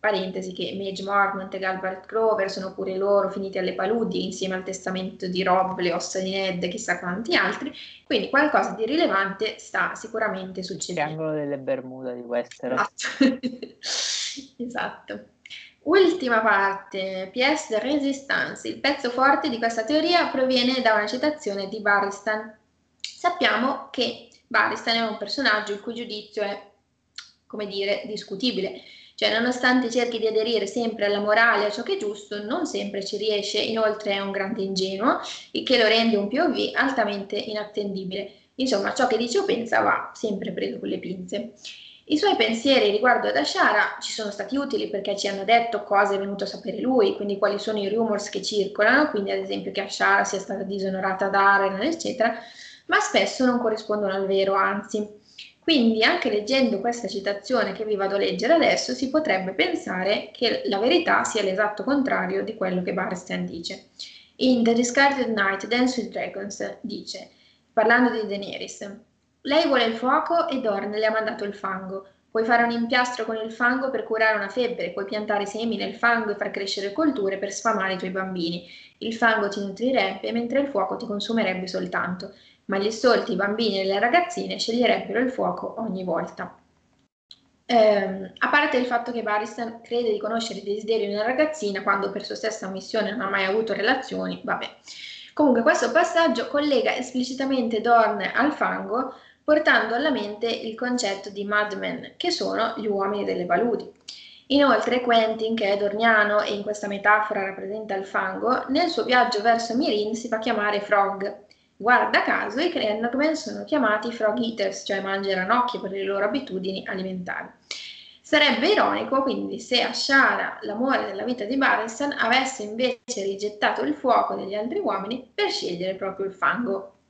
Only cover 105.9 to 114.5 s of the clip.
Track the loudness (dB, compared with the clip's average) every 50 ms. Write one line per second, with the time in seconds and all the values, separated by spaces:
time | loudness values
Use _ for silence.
105.9 | 0 2 4 6 6 6 6 4 4 2 2 0 -2 -4 -4 -6 -6 -6 -6 -6
106.9 | -6 0 4 6 6 6 4 0 -2 -2 -2 -4 -6 -6 -8 -8 -8 -8 -6 -4
107.9 | -4 -4 -4 -4 -4 -2 -2 -2 -4 -2 0 2 2 2 0 0 2 2 2 2
108.9 | 0 -2 0 4 4 4 4 4 2 2 4 4 4 4 2 0 0 0 2 2
109.9 | 2 0 0 -2 -2 -4 -4 -4 -4 -2 0 0 0 0 0 0 0 -2 0 2
110.9 | 4 4 4 2 0 -4 -6 -6 -8 -8 -16 _ -20 _ _ _ _ _ 4 4
111.9 | 6 6 6 4 2 2 2 2 0 0 -2 -4 -2 -2 -2 0 0 0 -2 0
112.9 | -2 0 -2 -2 0 0 0 2 0 0 -4 -6 -8 -8 -4 -2 0 2 2 2
113.9 | 2 0 -2 -4 -4 0 0 0 2 2 -2 -2